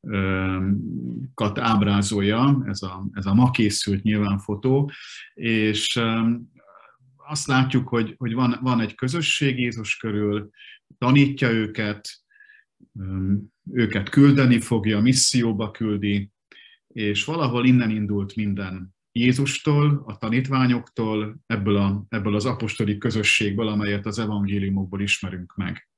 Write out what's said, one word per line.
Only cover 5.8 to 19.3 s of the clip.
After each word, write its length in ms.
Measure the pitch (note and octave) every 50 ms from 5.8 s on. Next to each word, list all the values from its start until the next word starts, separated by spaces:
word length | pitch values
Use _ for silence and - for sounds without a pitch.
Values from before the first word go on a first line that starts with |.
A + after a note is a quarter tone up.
| - - -
öm, 460 | B2 A#2 A2+ A2+ A2+ A2+ A2+ A#2+ A#2+ A#2 - _ _ _ - - - - - _ _ _ _ _ _ -
azt 200 | C#3+ D3+ D3 -
látjuk, 400 | - C3+ C3 C3 C3 B2+ B2+ B2+
hogy, 280 | - B2 A#2 A2 G#2+ -
hogy 160 | _ B2+ A#2 A2+
van, 260 | B2 B2+ A#2+ B2 A#2+
van 180 | B2+ B2+ B2 A#2
egy 160 | A2+ G2 -
közösség 640 | - C3 B2+ C#3 E3+ D#3 - - - D3+ C3+ B2+ B2+
Jézus 380 | B2 A#2+ A2+ A2+ G#2+ G#2 -
körül, 520 | - - A2 G#2 G#2 G#2 G#2 G#2 G#2 G#2 G#2 _ _ - - - _ _ _ -
tanítja 540 | _ A#2+ B2 C3+ C#3+ C#3 C#3 C3+ - C#3 A#2+
őket, 580 | A2+ A2+ A2 G#2+ - - G#2+ G#2 G#2 G2+ _ - - _ _ _ _ _ - _ - _ _ _ _ _ - _ _ G2+
öm, 420 | G2 F#2+ F#2+ F#2+ F#2+ F#2+ G2+ G2+ G2+ - _ _ _ -
őket 380 | - B2 A2+ G#2 - G#2 G2 -
küldeni 500 | - C#3+ C#3 C#3+ C#3+ C#3 C3 B2+ B2 A2+
fogja, 420 | A#2 - A#2+ A2+ G2+ G#2+ G#2+ G#2
misszióba 680 | A2 B2 C3 C3 - - - B2 A#2 A2+ A2 G2+ A2+ G2+
küldi, 600 | - - A2+ G#2+ G#2 G2+ G#2 G2+ G2+ G2+ G2+ G2+ _ _ _ _ - - - - _ _ _
és 360 | _ _ - G#2+ G#2 G#2 G#2 -
valahol 420 | - D#3+ E3+ D3+ B2 A#2 B2 B2
innen 240 | B2+ B2+ B2 A#2+ A2
indult 460 | A2 G#2+ G#2 G2+ G#2 G2+ G2 G2 -
minden 600 | A2 G#2+ G2+ G2 F#2+ G2 F#2 F#2 F#2+ F#2 F#2+ _ _ _ _ _
Jézustól, 880 | A#2+ A#2+ B2+